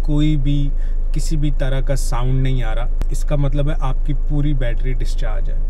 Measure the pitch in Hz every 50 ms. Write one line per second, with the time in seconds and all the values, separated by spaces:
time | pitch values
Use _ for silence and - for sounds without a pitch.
0 | - - 147 147 151 156 151 143 135 143 143 143 143 139 - - - - - -
1 | - - - - - - 160 143 143 147 131 - 135 127 131 135 - - 135 -
2 | - - 123 120 123 127 131 131 131 127 127 123 123 123 127 - 123 - - -
3 | - - - - - - 151 143 143 139 139 143 139 139 - - 143 139 139 -
4 | - 147 147 - - - 151 143 143 147 143 127 127 120 113 - - 127 - 117
5 | 113 - - - - 110 107 - - - - - -